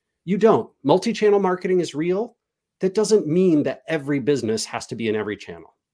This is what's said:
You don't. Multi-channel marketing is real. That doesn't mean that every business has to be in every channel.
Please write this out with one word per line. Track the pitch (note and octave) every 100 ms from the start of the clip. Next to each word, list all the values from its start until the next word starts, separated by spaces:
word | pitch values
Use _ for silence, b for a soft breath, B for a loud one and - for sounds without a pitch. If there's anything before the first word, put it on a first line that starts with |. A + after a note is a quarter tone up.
| _ _ -
You | F#3+
don't. | A3 C#3 G#2+ _
Multi-channel | C3+ E3+ A#3 G#3+ G#3 G3+
marketing | F#3 F3+ F#3+ F#3
is | D#3 C#3
real. | E3+ F#3+ A#3 _ _ _ _ _
That | F#3+
doesn't | F#3+ G#3 G#3+ D3+
mean | E3+ F#3 D3+
that | C3 C3 -
every | D#3+ C#3 C#3+
business | A#2+ C#3+ A2 A2 -
has | A#2 -
to | A#2
be | A2+
in | G#2+
every | G#2 G2
channel. | - F#2 D#2+ _ _